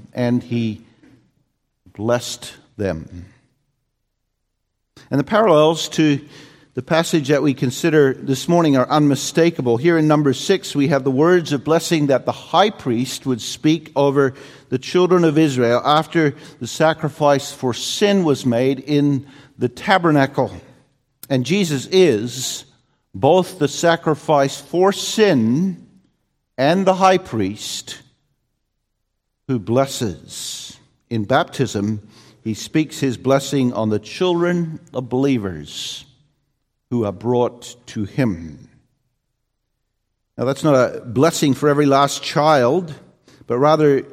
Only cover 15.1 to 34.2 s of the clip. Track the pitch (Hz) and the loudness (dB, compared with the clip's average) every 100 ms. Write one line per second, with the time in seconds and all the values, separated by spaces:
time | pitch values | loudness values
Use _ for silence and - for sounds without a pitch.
15.1 | 180 165 147 156 127 117 120 139 151 151 | 4 4 2 2 2 2 2 2 2 2
16.1 | 170 151 - - - 120 - 160 151 151 | 0 0 -2 -14 -14 -12 0 0 0 -6
17.1 | - 147 139 - - 127 - - - 208 | 0 2 2 -2 -6 -6 -6 -8 -2 0
18.1 | 196 160 131 131 117 135 131 147 147 143 | 2 0 0 0 0 0 -2 -2 0 2
19.1 | 135 - - - - 123 - - 190 170 | 0 -6 -20 -20 -6 -6 -4 0 2 4
20.1 | 147 131 - 107 90 - _ _ _ _ | 2 2 0 -4 -6 -20 _ _ _ _
21.1 | _ - 131 123 202 175 139 123 185 170 | _ -6 -4 0 -2 0 -4 0 4 4
22.1 | 107 120 127 - - - _ _ _ _ | 2 -4 -8 -10 -10 -16 _ _ _ _
23.1 | 98 135 185 175 - 180 - 175 165 165 | 0 4 4 2 -2 -4 0 0 0 -2
24.1 | 143 - 147 139 - - 175 190 196 - | -4 0 0 0 -6 -6 0 0 0 -4
25.1 | - 202 127 110 139 190 170 - _ _ | 2 2 2 0 0 -2 -6 -16 _ _
26.1 | _ _ _ _ - 139 185 190 185 190 | _ _ _ _ -2 0 2 2 4 4
27.1 | 185 - 110 98 107 - - - - _ | 2 -2 -4 -4 -6 -10 -12 -14 -18 _
28.1 | _ _ _ _ _ _ _ _ _ _ | _ _ _ _ _ _ _ _ _ _
29.1 | _ _ _ - 123 95 123 135 - 110 | _ _ _ -6 -6 0 0 0 -2 -6
30.1 | 80 - - - - - - _ _ _ | -6 -14 -14 -14 -14 -16 -20 _ _ _
31.1 | 113 104 139 - - 120 104 104 104 - | -6 0 0 0 -4 -4 -2 -4 -6 -10
32.1 | - - _ 110 104 - 156 156 - 139 | -20 -20 _ -8 -8 -4 -4 -4 -4 -4
33.1 | 110 131 139 139 139 123 107 110 104 - | -2 0 0 0 -2 0 -2 -2 -2 -6
34.1 | - | -4